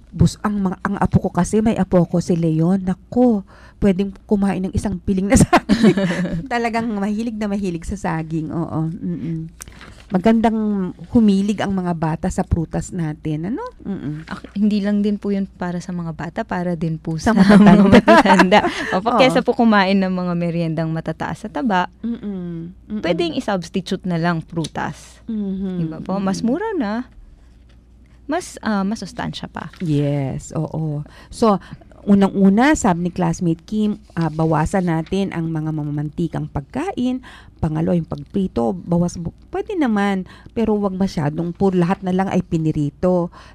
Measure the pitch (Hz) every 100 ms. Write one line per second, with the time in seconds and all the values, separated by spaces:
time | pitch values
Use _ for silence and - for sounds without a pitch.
0 | - 160 170 - 208 208 190 - - 202
1 | - - 170 - 175 214 220 - 185 180
2 | 170 175 - 170 165 160 165 190 185 185
3 | - 240 247 208 - - - - 208 180
4 | 196 - - 208 196 180 185 - 214 185
5 | - 190 196 254 - 339 - 214 226 180
6 | 185 170 180 165 - 240 233 226 226 202
7 | 196 208 240 214 208 202 196 170 - 190
8 | 180 160 160 160 151 165 160 147 160 170
9 | 185 175 160 160 160 - - - - -
10 | - 185 226 226 220 220 214 202 180 -
11 | 170 247 214 190 202 196 160 190 180 170
12 | 160 160 190 - 180 175 160 165 - 180
13 | 156 156 156 151 175 302 494 - - 190
14 | 139 151 160 202 - 196 208 208 202 208
15 | 208 208 202 196 196 - 180 175 170 180
16 | 165 156 156 190 226 185 175 170 165 160
17 | - 160 233 220 190 202 208 - 202 240
18 | - 330 202 202 185 208 339 - 277 185
19 | 220 240 262 - 240 233 226 208 185 196
20 | 185 185 180 175 170 170 165 160 160 160
21 | 160 160 147 165 214 285 262 180 180 -
22 | 226 233 202 190 175 165 170 - - 214
23 | 269 269 339 269 - 190 165 196 - 190
24 | 185 170 170 165 - 170 151 - 139 147
25 | - - - 214 196 190 190 180 160 160
26 | - 196 190 180 226 302 453 381 202 220
27 | - - - - - - _ - _ -
28 | - - - 320 - - 220 202 190 226
29 | 180 - 165 151 - - 156 - 170 147
30 | 143 143 135 139 - 160 151 156 156 147
31 | 147 - - - 226 196 - - - -
32 | - 202 196 196 196 202 277 311 220 170
33 | 175 180 170 160 175 165 - 214 214 208
34 | - - 165 156 160 156 160 196 175 160
35 | 160 190 196 170 165 156 156 156 147 147
36 | 147 - 165 143 147 - 139 254 370 -
37 | 247 254 - - - - 160 156 170 180
38 | 156 143 143 202 185 233 233 185 - 170
39 | 175 185 170 - - 370 427 381 262 208
40 | 202 190 185 - - - 220 208 202 185
41 | 190 - 147 156 170 170 196 185 170 196
42 | 185 185 190 180 - 165 156 156 147 -
43 | 185 180 170 - -